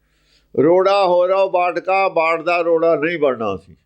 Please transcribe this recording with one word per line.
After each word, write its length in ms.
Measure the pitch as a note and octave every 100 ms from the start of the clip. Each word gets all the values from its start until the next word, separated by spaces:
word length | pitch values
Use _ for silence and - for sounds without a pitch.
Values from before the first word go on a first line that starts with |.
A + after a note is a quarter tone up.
| _ _ _ _ _ -
"ਰੋੜਾ 440 | D3+ F3+ F#3+ G3+ F#3
ਹੋ 200 | F3 F3+
ਰਹਾ 200 | F#3+ F#3+
ਬਾਟਕਾ, 640 | F3+ F3+ E3 F#3 F#3+ F#3+
ਬਾਟ 340 | E3 D#3+ E3
ਦਾ 180 | D#3 F3
ਰੋੜਾ 360 | E3+ E3 E3 D#3
ਨਹੀਂ 220 | D#3+ E3+
ਬਣਨਾ 380 | C#3+ A#2+ G#2+ F#2+
ਸੀ।" 180 | - D#2